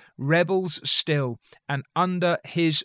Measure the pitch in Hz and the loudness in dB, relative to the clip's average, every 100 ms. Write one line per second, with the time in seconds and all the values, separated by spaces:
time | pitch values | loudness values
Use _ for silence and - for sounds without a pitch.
0 | - - 139 165 175 190 185 - - - | -20 -6 0 2 2 0 -2 -4 0 0
1 | - 147 131 117 _ - - 139 - 156 | 2 0 -2 -6 _ -18 -6 -6 -4 -2
2 | 180 180 175 170 - 170 165 151 | 0 0 0 -2 -4 0 0 0